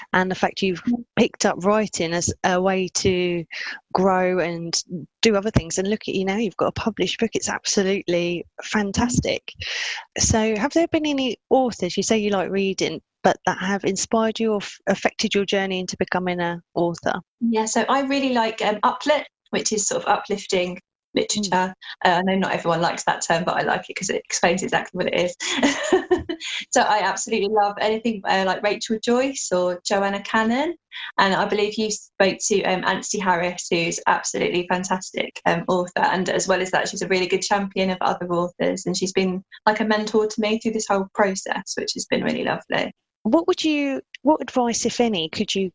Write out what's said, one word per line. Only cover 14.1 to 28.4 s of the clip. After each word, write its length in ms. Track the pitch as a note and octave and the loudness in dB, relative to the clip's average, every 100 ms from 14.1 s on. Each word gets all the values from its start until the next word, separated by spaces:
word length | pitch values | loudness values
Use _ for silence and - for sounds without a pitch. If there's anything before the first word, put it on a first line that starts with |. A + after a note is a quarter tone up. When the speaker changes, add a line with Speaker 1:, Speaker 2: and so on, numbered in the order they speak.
| A3+ A3 A3 | 2 0 0
Speaker 1:
you 140 | A3+ | 0
or 80 | G#3 | 0
f-, 160 | - - - | -4 -6 -2
affected 480 | G3 - - A3 | 0 0 0 0
your 120 | G3+ G3 | 0 0
journey 340 | G3+ G3 F#3 | 0 0 -4
into 180 | F#3 - | -4 -4
becoming 420 | F#3 F3+ F3+ F3+ | -2 0 0 -2
an 220 | E3+ E3+ - - | -2 -4 -6 0
author? 380 | E3+ E3+ - - - - | 0 0 -4 -4 -6 -4
Speaker 2:
Yeah, 240 | A#3 A3 A3 | 0 0 0
so 180 | A#3+ - | 0 2
I 120 | C4+ | 0
really 320 | C4+ C#4 C4+ | 2 0 2
like, 280 | A#3+ A3+ - | 2 0 0
um, 120 | G3+ G#3 | -2 0
uplit, 420 | A#3+ - C#4+ D4 - _ - | 0 0 0 0 0 _ -6
which 220 | G#3 - | -4 0
is 160 | G#3+ - | 0 0
sort 160 | E3+ | -2
of 40 | - | 0
uplifting 720 | G#3 - G3 - F#3 F3+ F3+ _ _ _ - | 0 0 -6 0 0 0 -6 _ _ _ -2
literature. 340 | - G#3 G3 | 0 -2 0
Speaker 1:
Mm. 240 | F3+ F#3+ F#3+ - - F#3 | 0 0 -4 -16 0 2
Speaker 2:
Uh, 40 | |
I 120 | F3 | 4
know 140 | F#3+ F#3+ | 2 0
not 160 | F#3+ | 0
everyone 300 | - E3+ E3 | -2 0 0
likes 220 | F3 - - | 0 0 -2
that 160 | - | -2
term, 220 | - E3 | 0 0
but 120 | F3 - | 0 -2
I 60 | |
like 280 | D3 D#3+ - | 0 -2 -4
it 60 | - | -8
'cause 160 | F#3+ | -4
it 100 | - | -4
explains 380 | - - F#3 F#3+ | -4 0 2 0
exactly 360 | - E3+ - F3+ | 0 -2 -2 -4
what 100 | F3 | -2
it 80 | - | 0
is. 200 | F3+ - | -2 -2
<laughs> 1000 | - - C#4+ - - F#4 - F4+ - E4+ - - - | -4 0 0 0 2 0 2 -2 -2 -8 -8 -8 0
So 100 | B3+ | 2
I 180 | - G#3 | 4 2
absolutely 480 | F#3+ F3+ - A3 G3+ | 0 -2 -2 0 2
love 260 | G#3+ G3+ G3+ | 2 2 2
anything, 420 | G#3+ A3 A#3 G#3+ - | 0 0 -2 -2 0
uh, 180 | F#3+ | 2